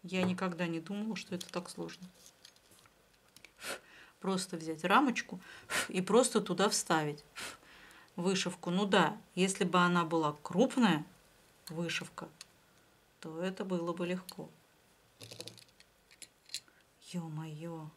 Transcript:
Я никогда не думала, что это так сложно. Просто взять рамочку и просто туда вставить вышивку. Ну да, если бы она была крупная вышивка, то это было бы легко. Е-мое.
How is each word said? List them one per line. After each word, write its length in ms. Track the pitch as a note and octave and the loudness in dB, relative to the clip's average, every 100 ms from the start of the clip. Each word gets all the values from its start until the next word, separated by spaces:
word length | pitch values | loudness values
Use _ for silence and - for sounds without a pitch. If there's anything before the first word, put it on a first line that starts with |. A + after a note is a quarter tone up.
Я 200 | F3+ F#3 | -4 0
никогда 440 | F#3 F3+ F#3 E3+ F3 | 0 0 -4 -2 -4
не 120 | E3 | -4
думала, 360 | D#3+ G3+ A3 | -6 -6 -6
что 200 | F#3 - | -6 -6
это 120 | F3+ - | -8 -6
так 200 | F3+ F3+ | -8 -8
сложно. 380 | - E3+ - F#3 - - _ - _ _ - - _ _ _ _ - - _ - - - - - _ | -10 -10 -10 -20 -20 -20 _ -20 _ _ -20 -20 _ _ _ _ -20 -20 _ -10 -10 -14 -20 -20 _
Просто 380 | F#3 F#3+ - E3+ | -2 -2 -2 -6
взять 260 | D#3+ D#3 | -6 -4
рамочку 560 | F3+ G#3 C#4 - - F#3 - - - - - | 4 6 6 0 -6 -12 -12 -20 -4 -4 -2
и 120 | - | -2
просто 400 | F#3 A3 B3+ A3 | 4 6 6 2
туда 280 | G#3 F3+ G#3 | 0 2 2
вставить 540 | G#3+ - D#3+ D3+ D3 - - - - - - - - - | 2 2 2 2 -4 -12 -12 -12 -14 -20 -20 -20 -20 -16
вышивку. 540 | - F3+ F#3 F3 - F3 | -2 0 0 -2 -4 -2
Ну 140 | F3+ | 0
да, 320 | G#3 G3 D#3 - - | 4 6 6 2 -8
если 280 | - F#3+ - | 0 0 2
бы 160 | F#3 F3+ | 4 6
она 260 | F3 F3 | 6 4
была 300 | D#3+ E3 D3+ D3+ | 4 2 2 -2
крупная 640 | - F3 B3+ C4 A3 D#3 - - _ _ _ _ - | -2 4 4 6 4 4 0 -18 _ _ _ _ -10
вышивка, 600 | D#3+ E3 D3+ D3+ - - _ - _ _ _ _ _ _ _ | -6 -4 -4 -8 -12 -14 _ -20 _ _ _ _ _ _ _
то 220 | E3 D#3+ | -10 -4
это 240 | F#3 F#3+ | -6 -4
было 280 | F#3+ F3+ E3+ | -4 -2 -2
бы 140 | E3+ F3 | -2 -2
легко. 420 | F3+ - - D#3 - _ _ _ _ _ _ - - - - - _ _ _ _ - - _ - - _ _ _ _ - | -4 -6 -14 -16 -18 _ _ _ _ _ _ -20 -14 -16 -16 -20 _ _ _ _ -20 -20 _ -14 -14 _ _ _ _ -10
Е-мое. 800 | F3+ E3 D3+ D#3+ D3+ E3 E3 D#3 | -10 -8 -10 -10 -10 -12 -10 -14